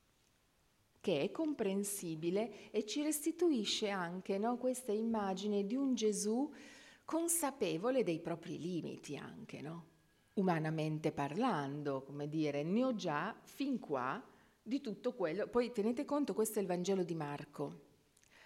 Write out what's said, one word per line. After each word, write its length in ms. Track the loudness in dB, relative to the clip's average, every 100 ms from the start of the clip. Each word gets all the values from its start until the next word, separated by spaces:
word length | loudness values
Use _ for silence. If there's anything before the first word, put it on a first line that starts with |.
| _ _ _ _ _ _ _ _ _ _
Che 200 | 0 2
è 100 | 2
comprensibile 1400 | 0 -2 0 0 0 -2 -4 -6 -2 0 0 -2 -6 -4
e 120 | -4
ci 160 | -2 -2
restituisce 880 | 0 0 -2 2 2 4 2 0 0
anche, 480 | 0 -2 -4 -2 0
no, 180 | 2 2
questa 360 | 0 -2 0
immagine 720 | 0 2 2 0 0 0 2
di 120 | 2 2
un 180 | 2
Gesù 580 | 4 4 2 2 2 0 -4 -18 -20 -20 -20
consapevole 960 | -4 -2 2 2 0 0 0 2 2 2
dei 160 | 2 0
propri 400 | -2 -6 -6 -6
limiti 580 | -4 -4 -4 -10 -8 -10
anche, 440 | -10 -14 -14 -12
no? 260 | -10 -10 -14 _ _ _ _
Umanamente 800 | 0 4 4 2 2 0 2 0
parlando, 880 | 0 -2 0 2 2 0 -2 -2 -2
come 260 | -4 -6 -4
dire, 360 | 0 0 0
"Ne 200 | 2 2
ho 100 | 2
già 420 | 0 0 0 -2 -6
fin 360 | -16 -6 -2 -2
qua 420 | 0 -2 0 -4 -6 -20 -20 _
di 200 | -4 -4
tutto 340 | -2 -4 -4
quello". 320 | 0 0 0 2
Poi 240 | 2 2
tenete 340 | 2 2 2
conto, 300 | 0 0 2
questo 240 | 2 2 2
è 40 |
il 60 | 0
Vangelo 360 | 0 2 2
di 100 | 2
Marco. 720 | 0 -2 -4 -8 -6 -6 -6 -18 -20 _ _ _ -20